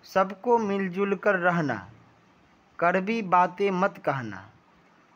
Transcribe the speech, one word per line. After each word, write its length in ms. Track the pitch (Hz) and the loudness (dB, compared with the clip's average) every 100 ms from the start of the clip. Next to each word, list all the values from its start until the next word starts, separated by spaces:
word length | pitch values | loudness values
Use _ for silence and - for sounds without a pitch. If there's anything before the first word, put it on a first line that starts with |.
सबको 540 | - 190 190 208 247 240 | -2 0 0 -2 0 2
मिलजुल 560 | 208 196 190 175 196 | 2 -2 -2 -2 -2
कर 200 | 196 214 | 0 0
रहना, 560 | 190 175 175 147 110 92 - _ _ _ _ _ _ _ - | 2 2 2 0 -4 -8 -20 _ _ _ _ _ _ _ -2
कड़वी 420 | 170 180 190 233 | 0 2 0 -4
बातें 480 | 190 180 180 180 202 | 2 4 4 2 -2
मत 280 | 180 196 196 | 2 0 -2
कहना, 520 | - 135 117 95 98 _ _ _ _ _ _ | -4 -4 -6 -12 -18 _ _ _ _ _ _